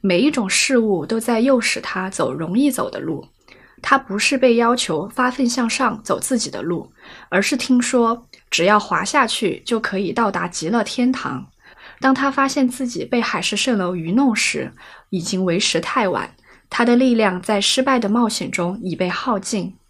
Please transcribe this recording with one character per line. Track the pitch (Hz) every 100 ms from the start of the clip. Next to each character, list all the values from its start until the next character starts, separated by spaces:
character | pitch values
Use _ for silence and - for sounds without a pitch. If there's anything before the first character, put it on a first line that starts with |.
每 | 202 175
一 | 269
种 | 277 196
事 | - - 254
物 | 220 185
都 | - 226
在 | 220 233
诱 | 247 254
使 | 226 -
她 | - 190 185
走 | - 131
容 | 139 165 202
易 | 285
走 | 254 -
的 | -
路。” | - - - _ _ - - -
她 | - 269
不 | 269 196
是 | - 269
被 | 262 233
要 | 233 247
求 | - - 196
发 | - 254
奋 | 254 247
向 | 240 233
上 | - 254 214
走 | - -
自 | - 254
己 | 151
的 | -
路， | 160 170 - _ - - -
而 | 180
是 | 202 269
听 | - 254
说 | 240 254 233 240 - - _
只 | - 180
要 | 208
滑 | 202 165 190
下 | 294 240
去 | - 202 - -
就 | 226
可 | - 190
以 | 190
到 | - 226
达 | 185 175
极 | - 160
乐 | 226
天 | 214 - 247
堂。 | 254 - 131 - _ - - - -
当 | 269
她 | 262 277
发 | 269 269
现 | 277 262
自 | 254 254
己 | - -
被 | 240
海 | 226 254
市 | 214 202
蜃 | - 220
楼 | 180 180
愚 | 165
弄 | 214 269 220
时， | - 151 135 - - - _
已 | 185
经 | 170 185 185
为 | 170
时 | - 165
太 | - - 202
晚， | 160 - _ _ - _
她 | -
的 | 233 240
力 | 262 226
量 | 214 185
在 | 185 208
失 | 208 -
败 | 269 254
的 | 202
冒 | 226 226
险 | - 180
中 | 180 175 202
已 | 185 165
被 | 180
耗 | - 262 208
尽。 | 190 214 175 -